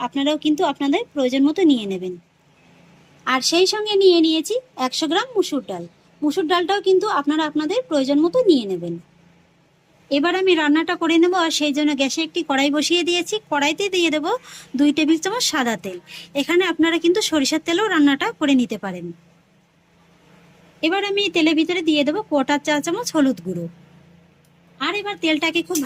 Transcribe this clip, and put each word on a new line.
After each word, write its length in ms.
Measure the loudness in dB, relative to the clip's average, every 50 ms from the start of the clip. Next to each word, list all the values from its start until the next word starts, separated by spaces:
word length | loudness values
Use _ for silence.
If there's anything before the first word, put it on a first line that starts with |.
| -6
আপনারাও 320 | -6 -4 -2 0 0 0 0 0
কিন্তু 180 | 0 0 0 0 -2 -2
আপনাদের 300 | -2 0 0 0 0 -2 -4 -4
প্রয়োজন 280 | -2 -2 0 2 2 2 2
মতো 120 | 2 4 4 4
নিয়ে 160 | 4 2 0
নেবেন। 280 | -4 -6 -6 -6 -8 -10 -12 -16 _ _ _ _ _ _ _ _ _ _ _ _ _ _ _ _ _ _ _ -6
আর 140 | -4 -2 -2 0 0
সেই 160 | 2 2 2 2 0
সঙ্গে 220 | -2 -2 0 2 4 4
নিয়ে 160 | 6 6 6
নিয়েছি 340 | 4 2 2 0 -2 -4 -4 -6 -6 _ _ -6 -4
একশো 200 | -4 -4 -4 -2 -2
গ্রাম 200 | 0 -2 -2 -2 0
মুসুর 280 | -2 -2 0 -2 -6 -6 -6
ডাল। 140 | -8 -10 -10 -14 _ _ _ _ _ _ -2
মুসুর 240 | -2 0 0 0
ডালটাও 340 | 2 2 2 2 0 -2 0 2 2
কিন্তু 180 | 2 2 2 0 -2 -2
আপনারা 220 | 0 0 0 0 -2 -2
আপনাদের 300 | -2 -2 -2 -2 -2 -4 -2 -2
প্রয়োজন 300 | 0 0 0 2 2 2 2
মতো 140 | 2 2 4 4 6
নিয়ে 180 | 4 4 2
নেবেন। 280 | -2 -6 -6 -6 -6 -8 -10 -12 _ _ _ _ _ _ _ _ _ _ _ _ _ _ _ _ _ _ _ _ -2
এবার 240 | -2 0 2 2 0 2
আমি 120 | 2 2 4
রান্নাটা 400 | 4 4 4 2 2 2 0 -2 -2 0
করে 140 | 2 4 4
নেব, 160 | 4 4 4 2 0
আর 80 | 0 0 -2
সেই 140 | -2 -2 0
জন্য 160 | 0 0 0 0 0
গ্যাসে 200 | -2 -2 -2 -4 -6
একটি 180 | -6 -6 -6 -4 -2
কড়াই 220 | 0 0 0 0
বসিয়ে 320 | 0 0 0 0 0 0 0 0
দিয়েছি। 260 | -2 -2 -2 -4 -6 -8 -6 -4
কড়াইতে 360 | -4 -2 0 -2 -2 -2 -4 -2 0
দিয়ে 160 | 0 0 0
দেব 160 | 0 -2 -2 -2 -4 -4 -6 -10 -20 -20 -14 -6 -2 2
দুই 120 | 2 2 2
টেবিল 260 | 2 2 2 2 0 0
চামচ 200 | -2 -4 -2 -2 -2
সাদা 260 | -2 -2 -2 -2 -2 -4 -6
তেল। 140 | -10 -12 -14 -16 -18 -20 -20 -18 -8 -6
এখানে 280 | -4 -2 0 2 2 2 2 2
আপনারা 240 | 0 2 2 2 2
কিন্তু 220 | 2 2 2 2 0 0
সরিষার 340 | 0 0 0 0 -2 -2 -2
তেলেও 220 | -2 -2 -2 0 0
রান্নাটা 380 | 2 4 4 4 4 2 -2 -4 -4 -2
করে 160 | 0 2 2 2
নিতে 180 | 2 0 -4 -8 -8
পারেন। 240 | -8 -8 -8 -10 -12 -12 -14 _ _ _ _ _ _ _ _ _ _ _ _ _ _ _ _ _ _ _ _ _ _ _ _ _ _ _ _ _ _ _ _ -2
এবার 200 | 0 0 0 -2 -2
আমি 120 | -2 0 0 0 0
তেলের 220 | 2 2 2 2 2
ভিতরে 220 | 0 0 -2 -2 0 0
দিয়ে 140 | 0 0 0
দেব 120 | 0 -2 -4 -4 -2
কোয়াটার 300 | 0 0 0 0 -2 -2 -2
চা 80 | -2 -2 -2 -2
চামচ 240 | -2 -4 -4 -4 -2 0
হলুদ 260 | 2 2 2 0 -2 -6
গুঁড়ো। 200 | -8 -8 -6 -8 -10 -12 -16 -20 -20 -20 -20 -20 _ -20 _ _ _ _ _ _ _ _ _ _ _ _ -8
আর 120 | -6 -4 -4 -4
এবার 160 | -6 -8 -6 -4 -2
তেলটাকে 380 | -2 0 0 -2 -2 -2 -2 -4 -4
খুব 100 | -4 -4 -2